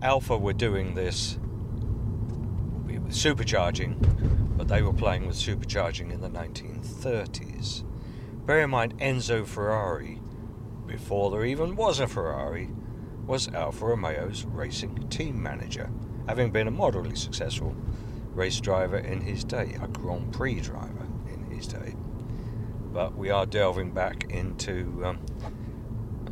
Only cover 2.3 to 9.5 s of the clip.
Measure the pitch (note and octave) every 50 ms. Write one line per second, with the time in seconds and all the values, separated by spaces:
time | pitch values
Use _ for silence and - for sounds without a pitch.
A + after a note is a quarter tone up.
2.3 | - - - - - - - - - - - - - G#2 - - - - - D#3
3.3 | D3 A#2 A2+ - A2 G2+ F2+ F2 F2+ - F#2 F2 F2 - - - - - - -
4.3 | - - - - - - - - G2+ G#2+ G#2+ G2+ F#2+ - A2 G#2 F#2 F#2 F#2 F#2
5.3 | E2+ - - - B2 A2+ A2+ A2+ A2 G2+ F2+ E2+ D#2+ - F2+ E2+ F2 F2 F#2 F2+
6.3 | E2+ E2+ E2 - - - - - D2+ D#2 - - - - - C3+ A#2+ A2 G2 -
7.3 | - - - - - - - - - - - - - - - - - - - -
8.3 | - - - - C#3+ D#3 D#3 C#3 C3+ A#2+ A2+ A#2 A2+ A2+ C#3 C3+ C3 B2+ A2+ G#2+
9.3 | A#2 A2 G#2 -